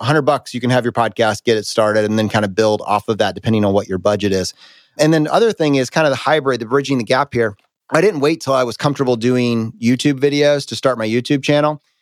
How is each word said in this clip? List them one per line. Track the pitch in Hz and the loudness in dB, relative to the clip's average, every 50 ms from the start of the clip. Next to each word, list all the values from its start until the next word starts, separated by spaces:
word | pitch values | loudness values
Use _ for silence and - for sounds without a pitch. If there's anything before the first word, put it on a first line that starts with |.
hundred | 113 123 151 160 | -2 0 2 2
bucks, | 139 147 147 131 - - - | 2 2 0 0 -2 -6 -8
you | 123 | -4
can | 117 120 | -2 0
have | 127 127 113 | 2 2 0
your | 120 | 0
podcast, | 107 - 117 110 101 - 113 110 104 - | 0 0 0 0 0 0 0 0 0 0
get | - - 113 | 0 0 0
it | 107 104 | 0 0
started, | - - - 110 107 107 110 107 | -2 0 0 2 2 2 2 2
and | 104 107 | 2 0
then | 110 110 101 | 0 0 0
kind | - 110 104 | 0 -2 -2
of | 101 92 | 0 0
build | 101 110 107 107 104 - | 0 2 2 2 0 0
off | - 101 104 - - | -2 -2 -2 0 -2
of | 113 98 | -2 0
that | 107 98 90 | -2 -2 -4
depending | 95 - - 113 107 104 | -4 -2 0 0 2 2
on | 101 | 2
what | 98 101 92 - | 2 0 0 -2
your | 95 90 | -4 -2
budget | 87 104 104 101 98 101 | 0 0 0 0 0 0
is. | 95 92 92 - - _ - - - _ _ _ _ - | 0 -2 -2 -4 -8 _ -20 -20 -20 _ _ _ _ 0
And | 147 156 | 2 2
then | 165 156 151 | 2 2 2
the | 151 | 0
other | 151 180 233 226 | 0 2 2 0
thing | 196 - 165 151 139 | 0 0 0 0 0
is | 135 127 - | 0 0 -2
kind | - 170 160 | 0 0 0
of | 147 | 0
the | 135 | 0
hybrid, | 123 - 151 156 156 135 135 127 117 | -2 0 0 0 0 0 0 -2 -2
the | 120 | -2
bridging | 107 123 143 139 131 139 127 | -2 -2 -2 0 -2 -2 -4
the | 113 | -2
gap | 98 127 127 143 - | 0 0 0 -2 -2
here. | - 120 117 110 101 - _ _ _ _ _ - | -2 -2 -2 -2 -4 -8 _ _ _ _ _ -4
I | - 156 | 0 0
didn't | 170 214 202 147 | 2 2 0 0
wait | 131 147 165 160 | 0 0 -2 -2
till | - 139 135 | -2 -2 0
I | 131 127 | 0 0
was | 120 110 | -2 -2
comfortable | - - 147 139 - 139 123 123 | -2 -2 -2 0 0 0 0 0
doing | 113 110 123 127 123 123 120 117 117 113 110 - - | 0 0 0 0 2 0 0 0 -2 -2 -4 -6 -4
YouTube | 117 117 127 123 - 147 143 131 | -2 0 0 2 0 0 0 2
videos | 135 143 143 143 147 147 147 143 139 - | 0 0 2 2 2 2 2 0 -2 -6
to | - | -6
start | - - 139 127 117 | -2 -2 -2 -2 -2
my | 110 | -2
YouTube | 110 110 123 123 - 147 139 | -2 -2 -2 0 0 -2 0
channel. | 131 - 147 147 147 151 151 147 _ _ _ _ | 0 0 2 2 2 0 -2 -4 _ _ _ _